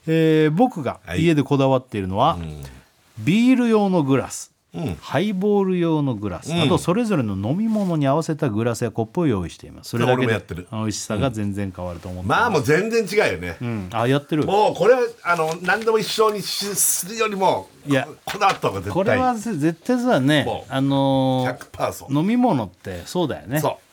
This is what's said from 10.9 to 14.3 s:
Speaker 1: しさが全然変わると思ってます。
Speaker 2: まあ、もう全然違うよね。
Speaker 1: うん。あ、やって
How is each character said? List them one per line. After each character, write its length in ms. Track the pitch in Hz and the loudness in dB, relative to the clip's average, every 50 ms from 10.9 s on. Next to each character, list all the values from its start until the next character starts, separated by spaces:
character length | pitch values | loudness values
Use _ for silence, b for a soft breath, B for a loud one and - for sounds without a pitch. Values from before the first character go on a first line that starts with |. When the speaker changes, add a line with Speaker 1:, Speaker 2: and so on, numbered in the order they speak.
Speaker 1:
し 100 | 98 - | -4 -6
さ 140 | - - 110 | -6 -4 -2
が 160 | 104 131 135 | 0 0 -2
全 220 | 110 110 104 101 98 | -2 -2 -4 -4 -4
然 180 | 101 101 95 90 | -4 -6 -6 -6
変 120 | 90 90 | -8 -10
わ 80 | 90 87 | -10 -10
る 80 | 85 | -10
と 80 | - 95 | -12 -10
思 100 | 90 90 | -10 -6
っ 40 | 90 | -2
て 40 | |
ま 80 | 98 151 | 0 0
す。 60 | 190 | 2
Speaker 2:
ま 40 | 226 | 2
あ、 20 | 240 | 2
も 100 | 202 151 | 2 0
う 20 | |
全 300 | 113 135 151 175 202 226 | 2 2 2 2 2 2
然 140 | 226 226 220 | 0 0 0
違 240 | 165 196 214 190 123 | 0 0 2 2 2
う 40 | 95 | 0
よ 40 | 80 | -4
ね。 160 | 87 87 85 - | -6 -8 -8 -6
Speaker 1:
う 40 | 127 | -6
ん。 240 | 120 113 107 92 90 110 | -6 -4 -6 -6 -4 -2
あ、 120 | 113 117 | 0 2
や 120 | 123 135 | 2 2
っ 80 | 143 139 | 0 0
て 100 | - | -2